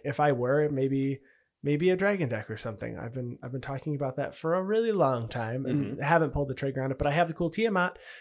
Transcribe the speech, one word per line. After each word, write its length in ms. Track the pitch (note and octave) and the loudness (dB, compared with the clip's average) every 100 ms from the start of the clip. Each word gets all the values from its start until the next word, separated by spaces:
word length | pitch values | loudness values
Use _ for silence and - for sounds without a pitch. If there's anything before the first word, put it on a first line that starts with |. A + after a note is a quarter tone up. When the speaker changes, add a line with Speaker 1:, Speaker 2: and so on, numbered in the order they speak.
Speaker 1:
If 160 | C#3+ B2+ | -4 2
I 120 | D3 | 2
were, 360 | B2 B2 C#3+ D3+ | 4 2 2 2
maybe, 520 | C#3 C3+ C3+ C3+ C3+ - _ _ _ | 2 2 2 0 -2 -8 _ _ _
maybe 260 | C#3+ D3 F3+ | 0 2 4
a 80 | F#3 | 4
dragon 320 | G3+ G3 C#3 | 2 2 0
deck 220 | G#2+ - | -2 -6
or 80 | D3 | -8
something. 400 | A#2+ G2+ A#2 - | -8 -6 -8 -8
I've 160 | A#2 | -8
been, 240 | B2+ B2 C3 | -6 -8 -8
I've 100 | A#2+ | -10
been 100 | C3 | -8
talking 320 | C3+ C3+ D#3 | -6 -6 -4
about 220 | C#3+ C#3 C3 | -2 -2 -2
that 180 | C#3 | -4
for 200 | - D#3+ | -4 0
a 80 | F3+ | 0
really 300 | F#3+ A3 A#3 | 2 2 2
long 380 | G3+ C#3 B2 A#2 | 4 4 2 -2
time 340 | - A2 B2+ | -4 -4 -4
and 220 | C3+ D3 C3+ | 0 0 0
Speaker 2:
Mm-hmm. 100 | C3 | -2
Speaker 1:
haven't 300 | C#3 E3 D3+ | 4 4 4
pulled 160 | D3 C#3 | 0 -2
the 60 | |
trigger 280 | B2+ C#3 C3+ | -2 -4 -2
on 60 | C3+ | -2
it, 80 | C3+ | 0
but 80 | D3 | 0
I 60 | |
have 140 | D3+ E3 | 2 2
the 60 | |
cool 160 | D#3+ E3+ | 0 -2
Tiamat 500 | G#3 A3+ F#3+ F3+ - - - | 0 2 2 0 -2 -16 -20